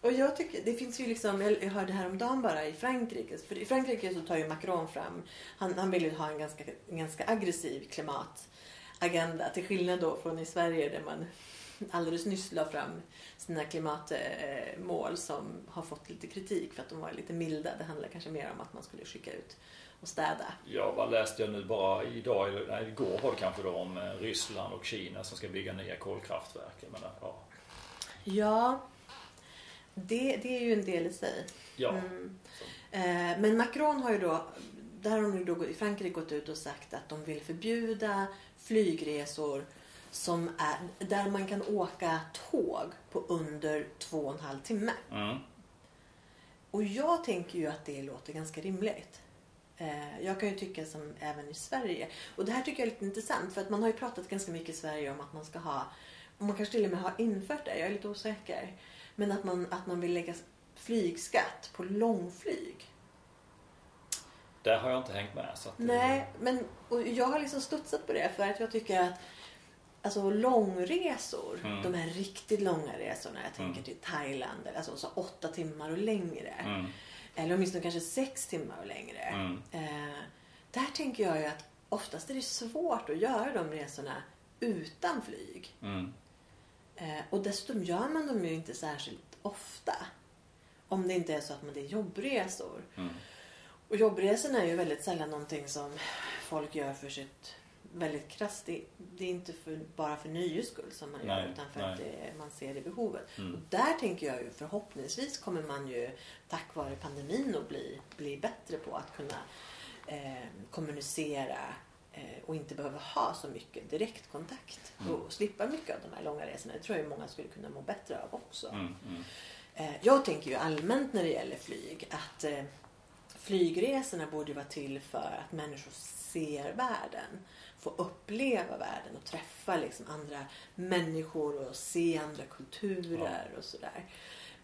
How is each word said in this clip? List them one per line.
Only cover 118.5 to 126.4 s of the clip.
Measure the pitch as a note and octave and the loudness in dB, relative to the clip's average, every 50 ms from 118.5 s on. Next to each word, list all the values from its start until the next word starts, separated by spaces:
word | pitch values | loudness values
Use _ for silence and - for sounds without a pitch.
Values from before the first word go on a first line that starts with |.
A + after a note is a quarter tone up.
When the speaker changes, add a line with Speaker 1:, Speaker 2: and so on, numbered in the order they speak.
| - - - - | -12 -10 -8 -6
Speaker 2:
Mm, | G#2 G2+ F#2 F2 F2 F#2+ - - | -4 -4 -4 -6 -6 -10 -8 -8
mm. | F2+ F2 - - - - - - - - - - - | -8 -8 -8 -10 -12 -14 -14 -14 -14 -16 -18 -14 -8
Speaker 1:
Eh, | - D#3 D3+ D3 C#3+ | -6 -6 -4 -4 4
jag | - A3+ C4+ C#4 C4+ | 10 10 10 10 10
tänker | - D#3+ D3+ D#3+ C#3 | 4 0 0 0 0
ju | C3 | 2
allmänt | - D3+ D#3+ D#3 D3+ D#3+ F#3+ A#3+ C4+ C#4 C4 - | 2 2 2 2 2 4 4 4 4 4 2 2
när | G3 F3+ | 2 4
det | D#3+ | 4
gäller | - - A#2+ B2+ C3 | 2 2 0 -4 -6
flyg | - - - - - - - - - - - | -8 -8 -8 -8 -8 -6 -8 -8 -10 -8 -6
att, | - - - - - - - | -6 -6 -6 -8 -8 -4 -2
eh, | D3 D3 C#3 C#3 C#3 - - - - - - - - - - - - - | -2 -2 -2 -6 -8 -12 -16 -20 -20 -20 -20 -20 -20 -20 -20 -20 -18 -16
flygresorna | - - - G3 F#3 F3 E3 E3 F3+ G#3 C4 C#4 - - - - E3+ D#3 D3+ | -12 -2 2 6 6 8 6 6 4 4 4 4 2 2 0 -2 -2 -2 -2
borde | D#3+ D3+ D3 D3 C#3 | -2 -2 -2 -2 -4
vara | C#3 C#3 | -4 -6
till | C#3 - D3+ C#3 C#3 C3+ C#3 | -6 -6 -6 -4 -4 -6 -6
för | C#3 - - - - - - - - | -6 -4 -4 -2 -2 -2 -4 -4 -6
att | - | -6
människor | - D#3+ D3+ D3+ C#3 C#3 - - | -6 -6 -4 -6 -8 -10 -10 -12
ser | - - - - - - - - - E3+ | -12 -12 -10 -8 -8 -8 -8 -4 -2 -2